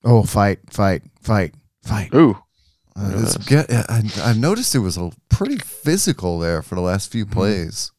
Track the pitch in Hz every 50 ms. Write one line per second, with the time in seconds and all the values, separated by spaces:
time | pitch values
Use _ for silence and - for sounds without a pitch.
0 | _ 120 120 113 101 87 - 107 101 101 95 - _ - - - 104 95 92 78
1 | - - _ _ _ - 110 101 92 76 - - _ _ _ _ _ - 110 107
2 | 95 - - 135 165 135 98 - _ _ _ _ _ _ _ _ _ _ _ -
3 | 98 98 - 104 113 - - - 101 - 135 147 156 - 120 117 98 - 117 117
4 | 110 107 - 98 78 117 117 110 120 160 202 226 254 - - 135 104 92 85 90
5 | 87 85 - _ _ _ - - 98 - 285 233 - - - - - 147 160 202
6 | - - 143 - 92 90 87 85 85 85 85 80 76 - 90 90 90 90 90 98
7 | - - - 117 107 104 - - 95 101 104 95 82 82 110 - - - -